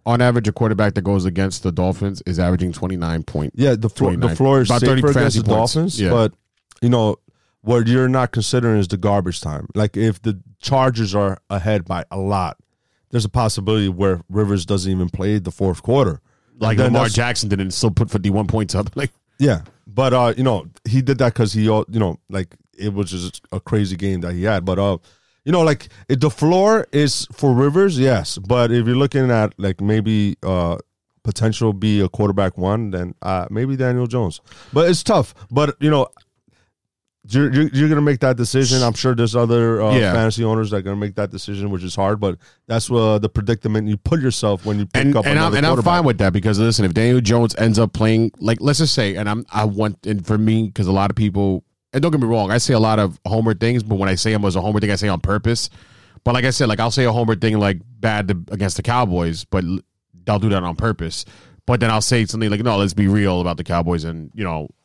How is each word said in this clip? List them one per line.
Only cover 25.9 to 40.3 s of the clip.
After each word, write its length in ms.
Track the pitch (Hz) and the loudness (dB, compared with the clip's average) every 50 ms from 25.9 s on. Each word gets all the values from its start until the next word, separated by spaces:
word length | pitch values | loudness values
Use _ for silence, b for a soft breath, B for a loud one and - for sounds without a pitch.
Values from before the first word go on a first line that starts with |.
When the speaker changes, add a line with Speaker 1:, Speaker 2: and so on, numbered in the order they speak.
| B B B - | B B B -4
Speaker 2:
it, 120 | 139 131 | -2 0
the 80 | 131 151 | 0 0
floor 560 | - - 147 156 175 185 196 208 220 220 - - - | 0 0 2 2 4 4 4 4 2 2 0 0 0
is 340 | 147 147 139 - - - - - | 0 2 2 0 -4 -6 -10 -6
for 220 | - - 139 123 | 0 2 2 4
Rivers, 440 | 120 135 143 143 180 196 196 170 131 | 4 2 4 4 4 2 2 2 2
yes. 380 | 131 135 127 101 82 - - - | 2 2 2 2 0 -4 -8 -10
But 320 | 98 92 127 123 120 117 | -4 -2 2 2 2 2
if 160 | 117 120 113 | 2 2 2
you're 100 | 113 123 | 2 2
looking 340 | 127 143 143 - 139 131 127 | 2 0 0 2 0 2 2
at, 240 | 120 113 107 104 - | 2 2 0 0 -2
like, 240 | - 98 98 92 - | -4 -4 -4 -4 -2
maybe, 560 | 98 101 107 110 101 110 110 107 104 101 - - - | -2 0 0 0 0 0 0 2 2 0 -2 -4 -4
uh, 340 | 95 95 90 87 85 85 - - _ _ _ _ _ _ _ - | -4 -2 -2 -2 -2 -4 -6 -10 _ _ _ _ _ _ _ -8
potential 500 | 110 101 - 110 110 107 - 117 110 101 | -8 -4 -2 -2 -2 0 0 0 -2 0
be 280 | 98 101 107 104 104 | 0 0 0 2 2
a 80 | 98 90 | 2 0
quarterback 500 | - - 104 101 98 101 98 92 - - | 0 0 0 0 0 0 0 -2 -2 -2
one, 320 | 90 95 101 113 117 104 | -2 -2 -2 -2 -4 -4
then, 240 | 92 90 90 90 - - - | -6 -6 -8 -8 -10 -10 -6
uh, 240 | 98 95 92 87 - | -4 -4 -4 -4 -6
maybe 240 | 104 107 123 131 139 | -6 -4 -4 -4 -2
Daniel 300 | 127 131 127 123 123 123 | -2 -2 -2 0 -2 -2
Jones. 340 | 117 120 127 113 87 78 - B B B B B B - | -2 -2 -2 -4 -4 -6 -10 B B B B B B 0
But 160 | 139 165 175 | 2 2 4
it's 120 | 185 165 - | 2 0 0
tough. 320 | - 220 175 123 - - B B B | 2 2 2 2 0 -6 B B B
But, 260 | 120 143 151 143 135 - | -2 0 0 0 0 0
you 80 | 135 151 | 0 2
know, 180 | 151 143 127 - - _ _ _ _ _ _ _ _ _ _ _ _ _ _ _ _ _ _ _ _ _ - 104 | 2 2 0 -2 -4 _ _ _ _ _ _ _ _ _ _ _ _ _ _ _ _ _ _ _ _ _ -10 -2
you're, 220 | 104 135 147 135 131 | 0 2 2 4 4
you're, 160 | 143 156 147 | 2 2 2
you're 200 | 135 135 147 151 | 2 2 2 2
gonna 120 | 156 147 | 2 2
make 200 | 147 147 143 120 | 2 2 2 2
that 160 | 143 131 127 | 2 0 2
decision. 460 | 117 123 - - 131 135 120 131 131 127 | 0 -2 0 0 0 2 2 2 2 2
I'm 120 | 120 110 | 0 0
sure 200 | - - 131 127 | 0 0 0 2
there's 220 | 117 117 113 107 | 2 0 0 0
other, 460 | 120 120 117 120 120 117 113 113 107 110 | 0 2 2 2 2 2 2 2 2 2
uh, 120 | 107 107 | 2 2
Speaker 1:
Yeah. 180 | 127 113 98 117 | 2 2 2 2
Speaker 2:
fantasy 320 | 117 113 110 | 2 0 0